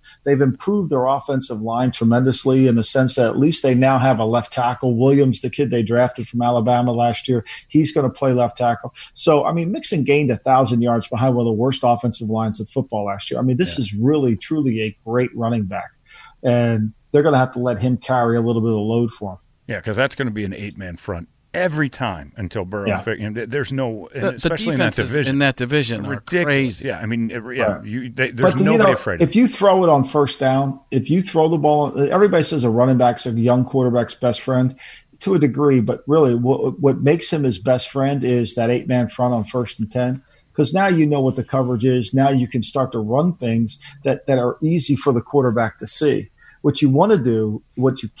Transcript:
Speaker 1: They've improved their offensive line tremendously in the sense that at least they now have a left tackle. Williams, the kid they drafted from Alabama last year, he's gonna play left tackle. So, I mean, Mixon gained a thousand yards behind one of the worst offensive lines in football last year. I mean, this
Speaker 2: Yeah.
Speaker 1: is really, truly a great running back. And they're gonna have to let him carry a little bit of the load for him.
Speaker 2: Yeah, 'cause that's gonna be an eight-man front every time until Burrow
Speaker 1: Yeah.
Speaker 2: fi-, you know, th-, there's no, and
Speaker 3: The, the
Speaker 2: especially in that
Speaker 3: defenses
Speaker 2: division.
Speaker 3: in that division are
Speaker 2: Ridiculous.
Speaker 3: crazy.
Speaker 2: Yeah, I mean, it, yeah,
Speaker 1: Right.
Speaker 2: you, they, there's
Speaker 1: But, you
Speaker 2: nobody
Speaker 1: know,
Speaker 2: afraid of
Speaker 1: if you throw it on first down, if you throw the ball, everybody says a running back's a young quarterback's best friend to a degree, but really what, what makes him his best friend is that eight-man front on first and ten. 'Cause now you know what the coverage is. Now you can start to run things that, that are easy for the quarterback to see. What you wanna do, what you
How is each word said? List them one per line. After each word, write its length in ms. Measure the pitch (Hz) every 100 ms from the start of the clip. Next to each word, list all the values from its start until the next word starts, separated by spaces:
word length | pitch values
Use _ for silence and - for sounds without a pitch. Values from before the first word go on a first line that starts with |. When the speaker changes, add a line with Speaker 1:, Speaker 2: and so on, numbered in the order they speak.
| - - 143
Speaker 1:
They've 160 | 139
improved 480 | 139 135 - 208 165
their 140 | 139 127
offensive 560 | 139 - 135 - 110
line 300 | 110 117 127
tremendously 760 | - 117 117 131 120 135 131 131
in 80 | 117
the 80 |
sense 320 | 104 135 131 -
that 100 | 117
at 120 | -
least 240 | 147 -
they 100 | 135
now 260 | 123 131 135
have 200 | 131 117
a 60 | 110
left 260 | 120 -
tackle. 460 | - 123 120 127 117
Williams, 420 | 135 139 131 117
the 100 | -
kid 200 | - 139
they 120 | 120
drafted 460 | 107 120 123 - 110
from 140 | 120
Alabama 500 | 120 120 113 120 123
last 380 | 117 120 107 -
year, 160 | 120 - - -
he's 240 | 151 156
gonna 160 | 156 131
play 240 | - 135
left 240 | 123 120 -
tackle. 360 | 120 113 123 - -
So, 320 | - - 147 135
I 80 |
mean, 180 | 165 165
Mixon 320 | 226 - 170
gained 260 | 135 143 143
a 60 | 113
thousand 440 | 135 131 120 120
yards 260 | 120 117 -
behind 280 | 113 131 123
one 100 | 117
of 40 |
the 40 |
worst 300 | 107 127 131 123
offensive 440 | 120 123 - 107
lines 300 | 110 110 101
in 60 | 104
football 400 | 135 131 107 101
last 260 | 101 -
year. 80 | 123
I 40 |
mean, 120 | 127 123
this 220 | 185 -
Speaker 2:
Yeah. 60 |
Speaker 1:
is 100 | 101
really, 420 | 104 123 151 131 107
truly 460 | - 156 135 110
a 160 | 110 - 113
great 280 | 120 127 113
running 260 | 113 117
back. 280 | 95 92 92 _ _ - - _
And 480 | 127 120 117 113 107 - _
they're 100 | 147
gonna 140 | 151 135
have 160 | 127
to 60 | 123
let 200 | 123 110
him 140 | 127 120
carry 400 | - 127 117 117
a 60 |
little 200 | 117 117
bit 80 | 113
of 60 | 107
the 40 |
load 300 | 104 117 117
for 180 | - -
him. 40 | 90 _ _ -
Speaker 2:
Yeah, 100 | 101
'cause 160 | 110 104
that's 200 | 135 -
gonna 160 | 127
be 120 | 107
an 100 | 98
eight-man 440 | 95 104 90 92 85
front 320 | - 87 85 _ _
every 360 | 170 180 151 143
time 440 | - 120 85 71 -
until 300 | 92 110 90
Burrow 220 | 104 101
Speaker 1:
Yeah. 120 | 95
Speaker 2:
fi-, 120 | 113
you 140 | 107 104
know, 40 |
th-, 160 | 110 117
there's 240 | 139 127
no, 360 | 135 127 110 85
and 80 | 139
Speaker 3:
The, 80 | 190
the 40 | 120
Speaker 2:
especially 380 | 170 165 220
in 60 | 135
that 120 | 113
Speaker 3:
defenses 200 | 113 98
Speaker 2:
division. 240 | 143 135 139
Speaker 3:
in 40 |
that 160 | 139 127
division 500 | 123 147 120 110 139
are 40 |
Speaker 2:
Ridiculous. 340 | 131 - 175 151
Speaker 3:
crazy. 420 | 139 131 92 135
Speaker 2:
Yeah, 100 | 87
I 80 | 107
mean, 240 | 117 113
it, 100 | 117 113 123
yeah, 80 |
Speaker 1:
Right. 220 | 107 92 107
Speaker 2:
you, 240 | 120 123
they, 200 | 120 127
there's 240 | 120 135
Speaker 1:
But, 60 | 127
you 60 | 147
Speaker 2:
nobody 180 | 220 196
Speaker 1:
know, 40 |
Speaker 2:
afraid 280 | - - 87
of 60 | 170
Speaker 1:
if 80 | 214
you 120 | 254
throw 360 | - 196 185
it 60 | 175
on 140 | 143
first 360 | 131 151 139 -
down, 400 | 135 131 139 135 -
if 180 | 131 135
you 140 | 175
throw 240 | 190 160 156
the 100 | 165
ball, 420 | 151 147 143 - 143
everybody 320 | 185 202 175
says 200 | 147 156
a 60 | 120
running 280 | 113 131 127
back's 280 | 123 - 127
a 60 |
young 340 | 113 120 123 127
quarterback's 480 | 135 127 120 117
best 280 | - 127 117
friend 340 | - 127 127 131 - - _ -
to 120 | 196
a 60 | 180
degree, 400 | 139 120 147 131
but 240 | 104 - -
really 300 | 156 135 117
what, 440 | 123 - 113 -
what 220 | 139 131
makes 300 | 139 165 -
him 120 | 160
his 140 | 135 87
best 320 | 131 127 -
friend 340 | 139 135 143
is 300 | 123 123 110
that 160 | - 117
eight-man 380 | 123 - 123 120
front 260 | - 123
on 100 | 120
first 360 | 104 127 117 -
and 100 | 107
ten. 300 | 123 123 131 _ _ _
'Cause 200 | - 143
now 140 | 185 196
you 200 | 170 151
know 140 | 143
what 160 | 131 123
the 60 |
coverage 420 | - 135 123 120 131
is. 280 | 127 107
Now 160 | 135 139
you 180 | 135 120
can 140 | 123
start 300 | 107 139 127
to 80 | 117
run 340 | 107 127 175
things 460 | 170 120 113 113 - - -
that, 240 | 135 127 -
that 100 | 131
are 200 | 123 -
easy 340 | 156 170 135 135
for 160 | 147
the 100 | 120
quarterback 580 | - 143 127 113 110 -
to 80 | 110
see. 420 | - 151 107 101 _ - _
What 180 | 147 -
you 80 | 143
wanna 280 | 135 202 202
do, 440 | 120 113 107 107 _ -
what 260 | 127 131
you 80 | 107 -